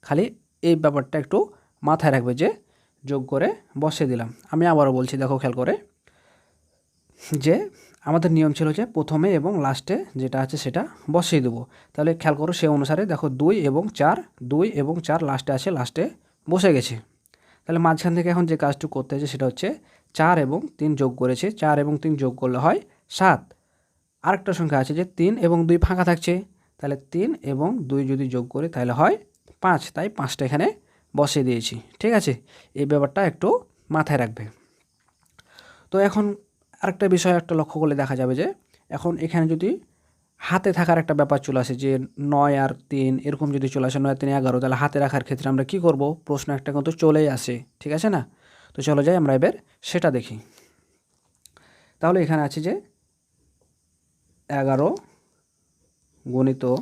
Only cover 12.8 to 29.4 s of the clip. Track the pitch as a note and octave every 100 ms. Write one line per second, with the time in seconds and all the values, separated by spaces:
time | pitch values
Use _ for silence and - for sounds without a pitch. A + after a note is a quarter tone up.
12.8 | C#3 D#3 G3+ D#3 D3+ C3 D3+ G#3+ D3 C3+
13.8 | G#3 - D3 A#3 E4+ _ B2 D3 G3+ D3
14.8 | C#3 E3 E3 D#3+ D#3 C3+ - C3+ F#3+ E3
15.8 | B2 - A#3 - _ _ - F3+ F#3 C#3+
16.8 | A#2 A2+ - _ _ _ _ _ - E3
17.8 | E3 D#3+ F3+ E3+ F3 F3 E3+ D#3+ D3 C#3
18.8 | D3+ C#3+ C3 C#3+ C#3+ C3 C3 B2 G3 D#4
19.8 | _ _ _ - D#3+ F3 C#3 D3+ - _
20.8 | D3+ C#3+ C3+ B2+ B2+ B2+ F#3+ A3 D#3 D3
21.8 | C#3+ D3+ D#3+ D3+ C3+ B2+ B2+ B2+ D3+ F4+
22.8 | - _ _ - F#3+ D3 - _ _ _
23.8 | _ _ _ _ - F#3+ F#3+ F3 E3 C#3+
24.8 | C3 D3+ F#3 - E3+ A#3 E3+ E3+ E3 E3+
25.8 | E3+ F3+ F3+ E3+ E3+ F3+ G3 _ _ _
26.8 | C#3+ C#3 - E3+ A3 E4 - C3+ D#3 B3
27.8 | C3+ C#3 C3+ C3+ C3+ B2 B2 C#3 D#3+ E3
28.8 | B2 B2 F3 G#4+ - _